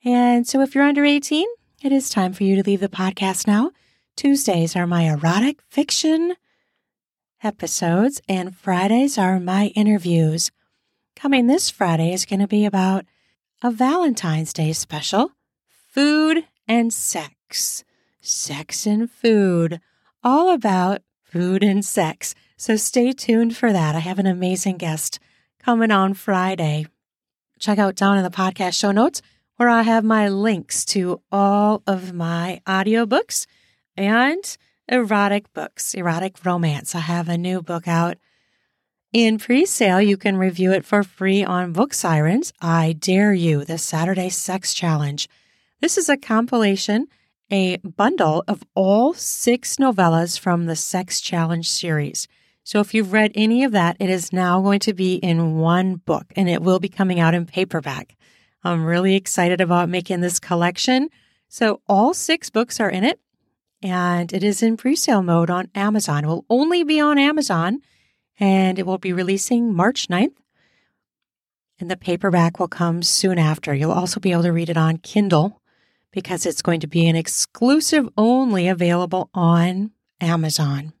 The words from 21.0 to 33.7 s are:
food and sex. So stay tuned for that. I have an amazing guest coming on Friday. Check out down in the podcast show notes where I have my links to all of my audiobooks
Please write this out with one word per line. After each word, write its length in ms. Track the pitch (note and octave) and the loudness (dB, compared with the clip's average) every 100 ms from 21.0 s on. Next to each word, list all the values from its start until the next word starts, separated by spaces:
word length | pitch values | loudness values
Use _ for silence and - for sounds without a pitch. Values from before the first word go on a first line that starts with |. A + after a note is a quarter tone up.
| _ _ | _ _
food 400 | _ E3+ F3+ F#3+ | _ -4 0 2
and 240 | G3+ G3 G3 | 2 2 0
sex. 480 | - D#3+ - - - _ _ | -2 -2 -4 -12 -14 _ _
So 180 | - A3 | -2 -2
stay 360 | - B3+ B3 | 0 0 0
tuned 440 | C4 - A3+ A#3 A#3 | -2 0 2 2 0
for 160 | A#3+ | 0
that. 220 | F#3+ D#3 | 2 0
I 60 | D#3+ | -2
have 180 | E3 F#3+ | -4 -2
an 80 | F#3+ | -2
amazing 520 | F3+ F3+ F#3 G3 F3+ | 0 -2 -2 -4 -4
guest 420 | F3 D#3 - - _ _ _ _ | -4 -6 -8 -10 _ _ _ _
coming 320 | - A#3 A3+ | -2 0 2
on 240 | G3+ F#3+ F#3+ | 2 0 -2
Friday. 720 | - F#3+ F#3 F#3 D#3+ D3+ D#3 _ _ _ _ _ _ _ | -2 -2 -2 -2 -2 -4 -6 _ _ _ _ _ _ _
Check 180 | - G#3 | -2 2
out 160 | G3 | 0
down 240 | F#3 G3 G3 | 2 2 2
in 60 | |
the 80 | F3+ | 0
podcast 480 | F3+ F#3+ F#3 F3+ E3 | -2 -4 -2 -4 -2
show 120 | G3+ | 0
notes 300 | G3+ C#4+ - _ _ _ _ | 2 0 -2 _ _ _ _
where 120 | A#3+ | 2
I 140 | A#3 | 4
have 200 | A3+ A3+ | 4 2
my 240 | A3 A3 G#3 | 2 2 2
links 580 | G3 G#3+ F#3+ - - - | 0 0 -2 -4 -8 -4
to 360 | G3+ F3+ F3 _ | -2 -2 -4 _
all 520 | G3 G3 G3+ G#3 G#3+ - | 0 2 4 2 0 -2
of 300 | F#3+ F#3 F3 | -4 -4 -6
my 460 | E3 E3+ F3 F3 - | -4 -4 -4 -8 -4
audiobooks 800 | F#3+ G3 A3+ A3+ C4+ - - - _ _ | -2 2 0 2 0 -2 -8 -10 _ _